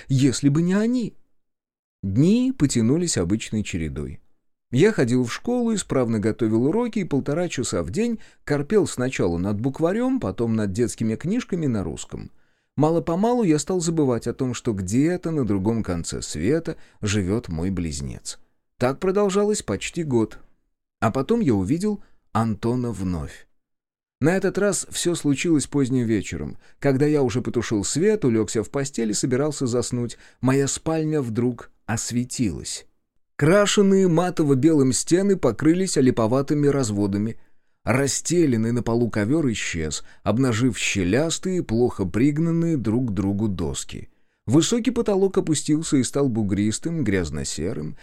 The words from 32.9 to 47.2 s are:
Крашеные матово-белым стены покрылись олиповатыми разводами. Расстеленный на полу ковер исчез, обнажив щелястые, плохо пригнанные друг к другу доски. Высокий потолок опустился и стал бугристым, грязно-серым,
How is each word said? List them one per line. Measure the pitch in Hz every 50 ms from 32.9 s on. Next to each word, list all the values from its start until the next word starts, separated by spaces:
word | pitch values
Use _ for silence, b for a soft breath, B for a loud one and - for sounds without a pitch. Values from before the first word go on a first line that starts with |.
| _ _ _ _ _ _ _ _ _
Крашеные | - 147 156 175 208 208 196 - 214 202 196 196 190 190 185
матово-белым | 160 165 180 180 180 - 160 143 139 127 127 165 160 147 131 131 123
стены | - - - 160 185 196 202 196
покрылись | - - 135 107 - 143 156 165 180 190 180 -
олиповатыми | 160 135 127 120 117 110 107 127 135 139 - 156 147 147
разводами. | 143 139 139 131 - 104 101 104 98 98 101 104 113 113 - - - - - _ _ _ _ -
Расстеленный | - 113 127 139 135 - - - - 165 175 170 143 120 110 110 117 120
на | 123 -
полу | 117 117 117 120 107
ковер | - 113 104 107 143 170 156 127 107
исчез, | - - - - 82 78 76 73 - b b b b -
обнажив | 95 104 120 135 131 120 107 127 131 101
щелястые, | - - - - 101 90 87 101 127 160 165 156 - - 185 185 180 -
плохо | - 110 117 123 120 - - 98
пригнанные | 87 - 107 127 151 147 151 165 165 165 170 165 170 165
друг | 139 98 110 104 127 131 117
к | 98
другу | 95 95 98 101 98 110 110
доски. | 95 - 85 71 65 - - - - - - - - _ _ _ _ _ _ -
Высокий | 208 151 - - 233 247 220 254
потолок | - 233 226 220 202 190 196 190 190 196
опустился | 180 - 156 - - - 156 156 165 - 156 135
и | 120
стал | - - 139 143 139
бугристым, | 110 113 110 95 101 95 104 110 107 - - 160 170 165 139
грязно-серым, | 104 98 95